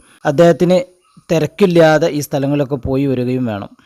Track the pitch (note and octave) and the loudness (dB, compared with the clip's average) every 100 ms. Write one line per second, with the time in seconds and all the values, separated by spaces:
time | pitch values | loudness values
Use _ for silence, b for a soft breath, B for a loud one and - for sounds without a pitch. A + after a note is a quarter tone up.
0 | b b - C#3+ E3+ E3 F3+ F3+ - _ | b b -4 2 4 4 2 0 -2 _
1 | _ _ _ E3 C3+ - G3 E3+ D#3+ D#3 | _ _ _ -4 -4 -2 0 4 4 4
2 | E3 D3 C#3+ D3 C#3 C#3+ C3+ C#3 C3 C3+ | 0 -4 -6 -4 -2 -2 -4 -6 -4 -2
3 | C#3+ B2+ B2 B2+ B2 G2+ G2+ - | -2 -2 -2 -4 -4 -6 -10 -18